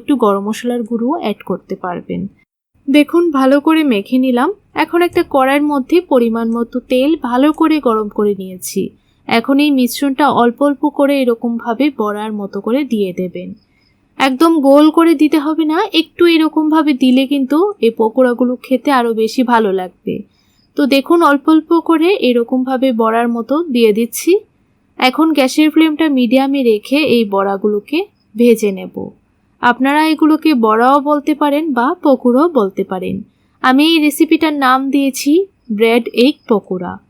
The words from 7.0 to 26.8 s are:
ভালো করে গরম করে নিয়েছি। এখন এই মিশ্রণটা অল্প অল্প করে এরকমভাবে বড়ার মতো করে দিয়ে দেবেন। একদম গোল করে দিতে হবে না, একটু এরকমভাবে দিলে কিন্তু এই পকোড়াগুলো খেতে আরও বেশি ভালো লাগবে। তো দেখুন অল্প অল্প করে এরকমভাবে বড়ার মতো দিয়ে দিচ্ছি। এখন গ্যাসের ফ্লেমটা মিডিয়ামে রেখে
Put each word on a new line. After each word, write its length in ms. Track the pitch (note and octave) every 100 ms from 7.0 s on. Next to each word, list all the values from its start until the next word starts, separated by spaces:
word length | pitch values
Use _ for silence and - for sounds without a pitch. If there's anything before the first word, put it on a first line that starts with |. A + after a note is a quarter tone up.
| C#4 D#4+
ভালো 260 | A#3+ B3 D4
করে 240 | D4+ D#4+ D#4
গরম 280 | B3 A3 G#3+
করে 240 | - G#3 G3
নিয়েছি। 440 | F#3 F#3 - G3 F3+ - _ _ -
এখন 280 | A3+ A3+ C#4
এই 60 | D4+
মিশ্রণটা 560 | C4+ A#3+ - C#4+ C4+ C#4+
অল্প 300 | - A#3+ A#3+
অল্প 200 | C#4+ C#4 D4+
করে 260 | - C#4 C#4+
এরকমভাবে 600 | B3 A#3 A#3+ A#3 A#3+ A3+ D4 C4+
বড়ার 340 | G#3 G#3 G#3+
মতো 260 | G#3+ G3 G3+
করে 200 | G#3+ B3+
দিয়ে 260 | C4+ A3 F#3+
দেবেন। 360 | F3+ F3+ F3+ F#3 G3+ _ _ _ _ _ -
একদম 340 | C4+ B3+ E4 E4
গোল 260 | C4+ C#4 D#4
করে 220 | D#4 E4
দিতে 240 | D4 D4+ D#4+
হবে 260 | C#4+ D#4
না, 140 | D#4 D#4+ A4+ E4
একটু 220 | D#4+ - F4
এরকমভাবে 680 | E4 D#4 D#4 D#4 D#4 D4+
দিলে 300 | C4 B3+ B3+ C4+
কিন্তু 320 | C#4+ C4 D4 G#4 G4+
এই 120 | A3+ A3+
পকোড়াগুলো 540 | A3 A3 B3+ A#3+ B3 B3
খেতে 260 | - B3+ D4 C4
আরও 120 | A#3
বেশি 280 | A3 A3 A#3+
ভালো 280 | A#3+ A#3 G#3+
লাগবে। 420 | F#3+ F#3 - G3 E3 - _ _ _ _ -
তো 60 | C#4
দেখুন 320 | C4+ C4+ E4+
অল্প 220 | D#4 C#4+ D4+
অল্প 220 | D#4+ D#4 E4+
করে 280 | - E4 E4+ G4+ B3
এরকমভাবে 600 | A#3+ A#3 C4 B3+ C4 C4+
বড়ার 360 | A3+ A3 A3+ A#3+
মতো 260 | A#3 A3+ C#4+ F4
দিয়ে 180 | A#3+ A3+
দিচ্ছি। 400 | G#3 A#3 - - G4+ - _ _ _ _ -
এখন 280 | B3+ C4+ D#4+
গ্যাসের 360 | D4 C4 D4 D4+
ফ্লেমটা 360 | D#4 D#4+ D4 D#4+
মিডিয়ামে 520 | C4+ A#3+ C4 C4+ C#4
রেখে 360 | A#3+ G#3